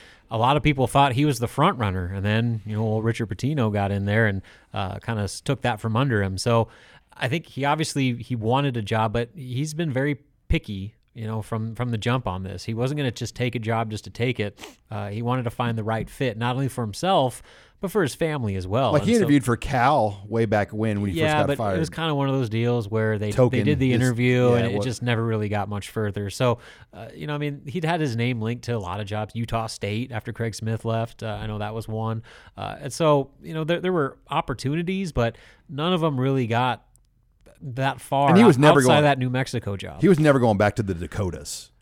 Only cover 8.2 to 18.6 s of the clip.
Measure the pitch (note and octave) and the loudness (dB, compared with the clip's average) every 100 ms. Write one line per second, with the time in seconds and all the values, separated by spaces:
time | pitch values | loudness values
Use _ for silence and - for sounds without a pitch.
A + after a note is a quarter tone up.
8.2 | A2+ A#2+ G#2+ C3 C#3+ A#2+ G2+ A2 A2 A2+ | -6 -4 0 0 0 -2 -2 0 0 -2
9.2 | A#2+ - B2+ B2 D#3 D3+ E3+ B2+ C#3+ C#3 | -4 -8 -8 -6 -6 -4 -4 -2 -2 -4
10.2 | _ _ - D#3+ - G2 G2 - _ - | _ _ -2 -2 -2 -10 -10 -14 _ -12
11.2 | A2 A2 G2+ A2+ A2+ A2 B2 A#2 A#2 B2+ | -8 -6 -4 -4 -4 -4 -4 -2 0 -2
12.2 | A2+ F2+ F#2 F#2+ - A2+ B2+ D3 C3+ - | -2 -6 -8 -10 -8 -4 -2 -2 -4 -4
13.2 | C3+ - B2 A#2+ G#2+ A2+ A2+ G#2+ - - | -8 -4 -4 -4 -2 -2 -2 -6 -10 -4
14.2 | A#2+ A#2+ G#2 - - - - G#2+ G2+ G#2 | -4 -2 -4 -8 -20 -20 -12 -10 -8 -6
15.2 | A#2+ B2+ A#2+ - A#2+ A2+ G#2+ A2 G#2 - | -2 -2 -2 -2 -2 -2 -2 -2 -4 -4
16.2 | C3 G#2+ A#2 B2+ C3+ - A2+ G2 F3 F#3 | -4 -2 -2 -2 -2 -4 -6 -4 0 2
17.2 | C3 - - - - _ F#3+ G#3+ D#3 - | 2 -2 -18 -20 -20 _ -4 0 0 0
18.2 | D#3+ D3+ A2 F#2+ | -2 -2 -2 -4